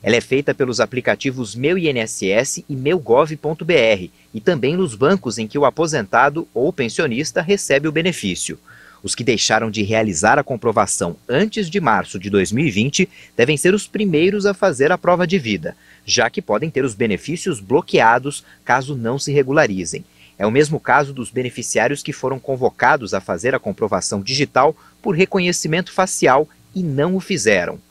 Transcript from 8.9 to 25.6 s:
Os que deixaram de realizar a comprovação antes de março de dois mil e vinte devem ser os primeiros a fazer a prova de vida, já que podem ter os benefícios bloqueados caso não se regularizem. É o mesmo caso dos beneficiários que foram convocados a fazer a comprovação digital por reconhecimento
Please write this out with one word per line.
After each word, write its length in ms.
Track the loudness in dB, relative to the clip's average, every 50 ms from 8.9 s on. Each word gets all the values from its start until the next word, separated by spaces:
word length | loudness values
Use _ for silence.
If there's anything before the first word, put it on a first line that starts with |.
| -20 _
Os 140 | -10 -8 -6
que 80 | -2 0
deixaram 480 | 0 0 2 2 2 2 2 0 -2
de 100 | -2 -2
realizar 560 | -2 0 2 0 2 0 -2 2 4 4 4
a 60 | 4 2
comprovação 720 | -2 -6 -2 -2 2 2 2 2 2 0 -2 -2 -4 -4 -8 _
antes 440 | -2 0 0 0 0 -2 -4 -6 -2
de 100 | -4 0
março 400 | 2 2 2 2 0 -2 -10 -8
de 100 | -6 0
dois 220 | 2 2 2 2
mil 140 | 0 0 0
e 40 | 0
vinte 380 | 0 0 -2 0 0 0 -2 -2 _ -20 -20 -8 _
devem 220 | 0 2 2 2
ser 180 | 2 2 2 2
os 140 | 2 -2
primeiros 580 | -6 -6 -4 -2 0 2 2 2 2 0 0 -2
a 80 | -2 0
fazer 380 | 2 0 0 2 2 2 2
a 60 | 2
prova 280 | 2 2 2 2 2 2
de 140 | 0 0 -2
vida, 340 | 0 0 -2 -2 -4 -8 -12 _ _ _ -20 _ _
já 240 | -2 0 2 2 0
que 120 | 0 -6
podem 280 | -4 -2 -2 -2 -2 -2
ter 140 | -2 -2 -2
os 100 | -2 -2
benefícios 680 | -2 -2 -2 -2 -4 -4 -8 -8 -4 -4 -6 -6 -6
bloqueados 840 | -2 2 2 2 2 2 2 4 6 6 4 4 0 -4 -10 -10 _ -20 -20 _ _
caso 320 | 0 0 0 0 -4 -8
não 200 | -4 -4 -4 -4
se 140 | -4 -4 0
regularizem. 720 | 2 2 2 4 2 2 2 2 0 -4 -6 -6 -8 -12 -12 _ _ _ -20 -20 _
É 80 | -2 -2
o 60 | 2
mesmo 300 | 4 4 2 2 0 -4
caso 320 | _ 2 2 2 2 0 -6
dos 180 | -12 -12 -6
beneficiários 720 | -6 -6 -6 -6 -8 -10 -10 -2 0 0 2 0 0 -4 -6
que 80 | -12
foram 280 | -10 -6 -6 -6 -6 -6
convocados 760 | -6 -6 -4 -2 -2 -2 0 2 2 2 2 2 0 -4 -4
a 80 | -4
fazer 340 | -4 -4 -6 -2 0 -2 -2
a 40 | 0
comprovação 600 | -4 -6 -4 -4 -2 -2 -2 -2 -2 -4 -6 -6
digital 560 | -4 -4 -2 -2 -4 0 _ 2 2 2 0 _ _ _ _ _
por 140 | -4 -2 0
reconhecimento 800 | 0 0 0 0 -2 0 0 -2 -2